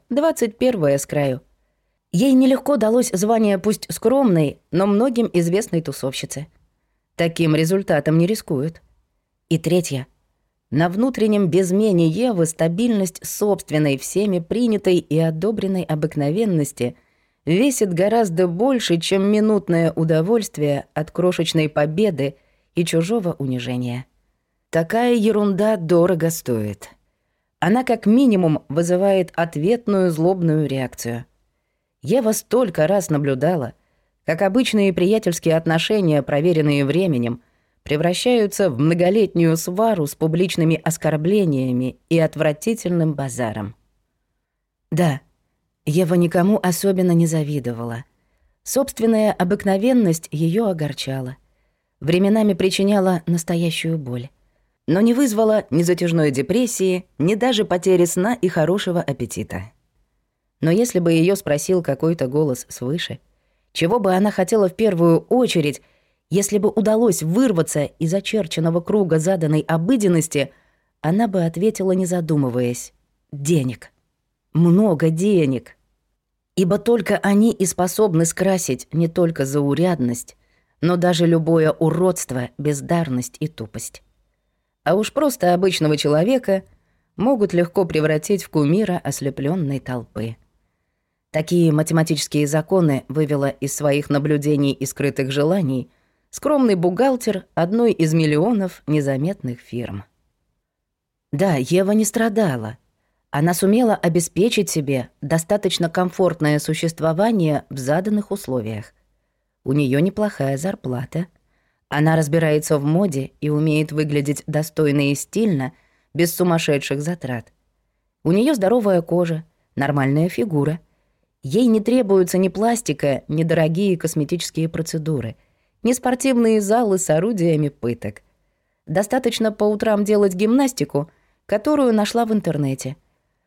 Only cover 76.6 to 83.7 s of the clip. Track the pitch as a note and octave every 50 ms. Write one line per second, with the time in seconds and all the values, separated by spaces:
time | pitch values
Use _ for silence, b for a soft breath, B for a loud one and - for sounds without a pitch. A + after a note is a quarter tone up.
76.6 | F#3+ E3+ G3 G#3 G3+ A#3 A#3+ A#3 - - G3+ E3 - G3 G3+ G3+ G#3+ A#3 A3 -
77.6 | F#3+ F3 - - F3+ F3+ - - A3 G#3 D#3+ D#3+ E3 D#3+ - - F#3 F#3+ F#3+ F#3
78.6 | - - C3 B2+ - - - D#3+ E3+ E3 E3 F3+ F3 E3 D#3+ - C3+ C3+ C3+ D3
79.6 | C#3+ C#3 C#3 D3+ F3 F#3 F3 C#3+ B2+ A#2+ A#2+ - - - - _ _ _ _ _
80.6 | _ _ _ - - E3+ F3+ F3+ E3+ F3+ F3+ D#3+ F3 E3+ E3+ E3 D#3+ D#3+ E3 E3
81.6 | D#3 D#3 D3 - E3 D#3+ D#3 E3 F#3 F#3 F3 - - - B2+ B2+ B2 B2+ _ -
82.6 | C#3+ D3 D3 C#3+ - C3 E3+ E3+ E3 D3+ B2+ B2 B2 - - - D#3 D#3 - -
83.6 | A2+ G#2